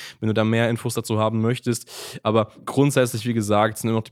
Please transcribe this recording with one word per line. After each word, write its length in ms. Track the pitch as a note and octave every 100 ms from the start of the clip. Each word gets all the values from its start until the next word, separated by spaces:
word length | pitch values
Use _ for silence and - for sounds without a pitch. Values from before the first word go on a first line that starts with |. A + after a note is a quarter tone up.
| - -
wenn 80 | A2
du 60 |
da 100 | A2
mehr 260 | A2 A2+ A#2
Infos 240 | A#2 A#2+
dazu 260 | A#2 A2+ G#2+
haben 220 | A2 A2
möchtest. 760 | A2+ B2 B2 A2+ - - - -
Aber 280 | A2 A2 G#2 - -
grundsätzlich, 600 | C3+ C#3+ C#3 B2 A2+ A#2+
wie 80 |
gesagt, 440 | A2+ G2+ G#2 A2 A2
sind 120 | A2+
immer 100 | A2
noch 40 |
die 80 | -